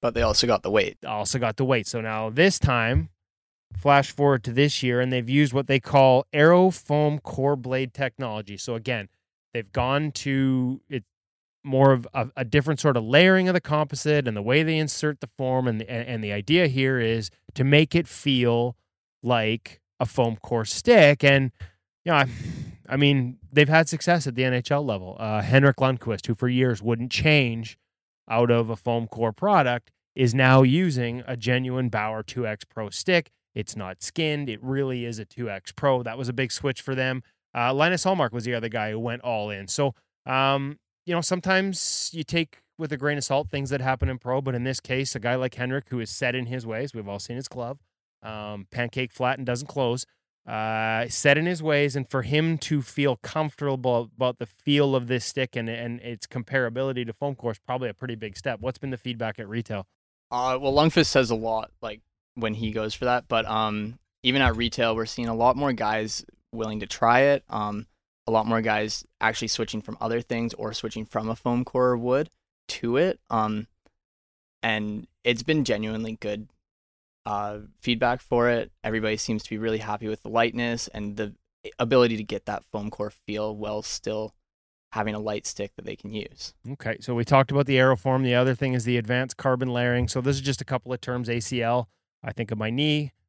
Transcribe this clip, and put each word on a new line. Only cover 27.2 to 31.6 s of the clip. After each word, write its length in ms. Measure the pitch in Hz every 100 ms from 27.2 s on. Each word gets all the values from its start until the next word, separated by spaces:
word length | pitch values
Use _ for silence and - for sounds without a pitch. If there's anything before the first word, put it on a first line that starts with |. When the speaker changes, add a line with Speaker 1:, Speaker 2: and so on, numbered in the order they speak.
| 156 151 127 113 113 - _ _ _ _ _
Speaker 2:
out 220 | 113 120
of 220 | 117 113
a 40 | 117
foam 300 | - 117 113
core 260 | - 113
product, 600 | 107 190 196 131 120 _ _ _ -
is 180 | 127
now 300 | 123 131 131
using 600 | 131 143 185 131 120 120 120
a 100 | 123
genuine 520 | 110 127